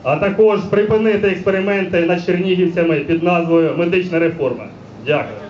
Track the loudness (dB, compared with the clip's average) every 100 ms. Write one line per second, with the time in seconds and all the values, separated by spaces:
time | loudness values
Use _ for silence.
0 | 0 0 0 4 4 4 0 0 2 2
1 | 2 2 0 0 0 0 0 -2 0 0
2 | 0 0 0 -2 0 2 2 2 0 0
3 | 0 0 2 0 2 2 2 0 0 0
4 | 0 0 0 0 -4 -4 -10 -16 -20 -14
5 | -2 -2 -2 -10 -14